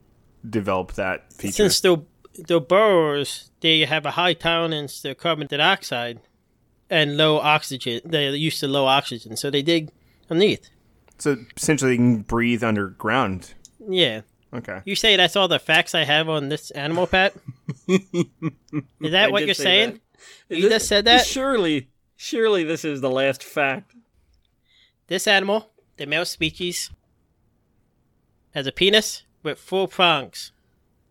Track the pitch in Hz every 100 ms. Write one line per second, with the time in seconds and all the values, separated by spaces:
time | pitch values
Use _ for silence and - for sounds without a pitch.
0 | _ _ _ _ 113 110 98 92 90 -
1 | 95 90 _ - 98 - 202 - 190 165
2 | - _ _ - 165 170 - 190 220 175
3 | 151 143 131 - - _ 165 160 143 156
4 | 143 165 180 165 165 165 165 151 139 -
5 | 143 131 170 156 143 143 170 190 - 120
6 | 120 117 _ _ _ _ _ _ - 170
7 | 147 147 156 151 151 151 - 131 127 117
8 | 170 156 139 143 156 - 143 139 131 135
9 | - 120 110 110 143 143 151 165 151 _
10 | _ _ - 165 208 113 _ _ _ _
11 | _ _ 147 127 - - - 143 131 120
12 | 123 110 104 117 120 113 117 104 95 -
13 | 107 127 113 90 - - - _ 220 185
14 | 139 110 - _ _ 120 110 95 190 202
15 | 226 185 175 202 185 147 - 160 - 170
16 | 139 151 160 151 139 151 - 147 147 170
17 | 180 190 196 - - - - - - 190
18 | - 175 - _ 160 - _ 147 - _
19 | 156 185 214 202 202 175 180 196 233 -
20 | _ _ - - _ 165 202 220 - 208
21 | 220 240 - 262 269 240 170 147 - _
22 | _ _ - 240 220 196 156 160 156 139
23 | 131 131 135 131 - 156 139 131 - _
24 | _ _ _ _ _ _ _ _ _ _
25 | _ 180 220 196 196 214 - _ _ -
26 | 143 156 175 - 160 - 175 - - -
27 | _ _ _ _ _ _ _ _ _ _
28 | _ _ _ _ _ 147 135 - 190 214
29 | - - _ _ 151 131 - 190 185 -
30 | 175 147 110 - - _ _ _ _ _
31 | _